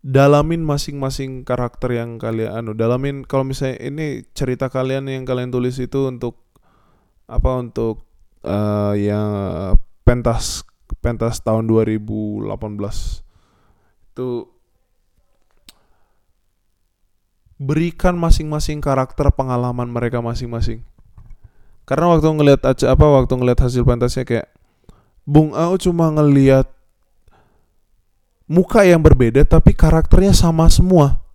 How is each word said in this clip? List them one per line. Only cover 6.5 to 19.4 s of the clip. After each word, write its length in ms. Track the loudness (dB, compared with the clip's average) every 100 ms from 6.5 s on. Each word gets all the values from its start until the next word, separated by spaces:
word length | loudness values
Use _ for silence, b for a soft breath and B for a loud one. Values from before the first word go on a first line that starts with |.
| _ _ _ _ _ _ _ _
apa, 320 | -4 -2 -2
untuk, 480 | -6 -6 -6 -6 -16 _ _ _ -6
eh, 640 | -2 -2 -2 -2 -2 -2
yang 240 | -2 -4 -6 -6 -8 2 2 2 -2 0
pentas, 560 | 0 -2 -2 -6 -10 -14 _ _ -8
pentas 400 | -6 -4 -6 -4
tahun 240 | -4 -2 2
dua 240 | 0 0
ribu 560 | -4 -6 -8 -8 -8 -8
delapan 320 | -8 -10 -8
belas. 480 | -8 -6 -6 -10 -14 _ _ _ _ _ _ _ _
Itu 400 | -12 -8 -8 -12 _ _ _ _ _ _ _ _ _ _ _ -20 _ _ _ _ _ _ _ _ _ _ _ _ _ _ _ _ _ _ _
berikan 560 | -4 -2 -4 0 0
masing-masing 720 | 0 2 2 0 -6 -6 -6 -2
karakter 480 | -2 -2 -4 -4
pengalaman 560 | -2